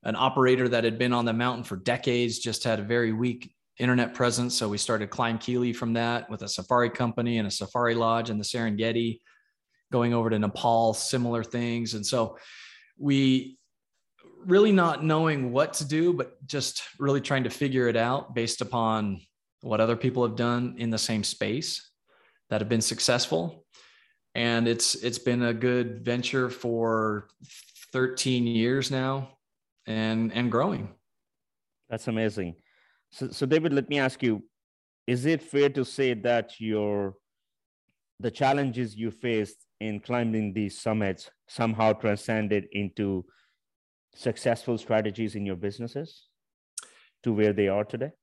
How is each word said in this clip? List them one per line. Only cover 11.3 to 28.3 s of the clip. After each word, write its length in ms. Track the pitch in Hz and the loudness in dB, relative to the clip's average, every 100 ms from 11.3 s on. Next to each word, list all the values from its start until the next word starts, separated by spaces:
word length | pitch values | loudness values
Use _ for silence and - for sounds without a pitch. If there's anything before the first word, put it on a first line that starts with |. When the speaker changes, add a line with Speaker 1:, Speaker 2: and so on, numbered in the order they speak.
| 117 | -2
Speaker 1:
things. 500 | 113 123 120 117 113 | -4 -4 -4 -4 -4
And 120 | 110 104 | -6 -2
so 320 | 127 110 - - - - - _ _ | 0 -2 -4 -20 -20 -20 -20 _ _
we 600 | 143 139 135 131 - - _ _ _ _ _ _ - - 185 | 0 4 4 4 0 -16 _ _ _ _ _ _ -20 -14 4
really 260 | 190 214 | 6 8
not 320 | 190 170 143 | 6 4 2
knowing 480 | 156 156 160 147 127 | 2 2 2 2 0
what 220 | 123 156 | 2 2
to 120 | - 147 | 0 -2
do, 280 | 156 175 | 2 2
but 320 | 175 - - 135 | 2 -4 -8 -8
just 360 | 147 123 - - - | -4 -4 -6 -12 -4
really 220 | 139 139 | 0 0
trying 220 | 139 135 | 2 0
to 60 | 117 | 0
figure 380 | - 139 127 120 | -2 0 2 2
it 80 | 113 | 2
out 380 | 117 135 - | 2 0 -4
based 280 | 120 113 - | -4 -2 -4
upon 580 | 104 120 113 110 104 95 - _ _ _ | -4 0 2 2 0 -4 -10 _ _ _
what 200 | 117 110 | -4 2
other 140 | 113 117 | 2 2
people 300 | 131 131 120 | 0 2 0
have 100 | 110 | 0
done 400 | 120 120 123 - | 0 0 -2 -4
in 120 | 117 | -4
the 80 | 113 | -2
same 260 | - 110 | -2 -2
space 640 | 101 - 104 120 160 - - _ _ _ _ _ _ | -2 -4 -2 -2 -4 -8 -12 _ _ _ _ _ _
that 120 | 107 | -2
have 80 | 107 | 0
been 120 | 117 | 0
successful. 840 | 107 113 - 123 - 160 170 - _ - - _ _ _ _ - | 0 0 2 2 2 -2 -4 -10 _ -20 -20 _ _ _ _ -4
And 320 | 117 117 117 | 0 2 2
it's, 280 | 117 - - | 2 0 -2
it's 240 | 117 113 | -4 -2
been 240 | - 120 | -2 0
a 100 | 120 | 0
good 520 | 113 123 123 120 107 113 | 0 0 2 -2 -4 -4
venture 440 | 123 123 135 127 | -2 -2 -2 -2
for 800 | 127 123 117 113 113 110 104 - _ - - - - - | -4 -4 0 0 2 0 -2 -8 _ -20 -20 -20 -20 -6
thirteen 540 | 131 127 127 135 | -2 0 0 0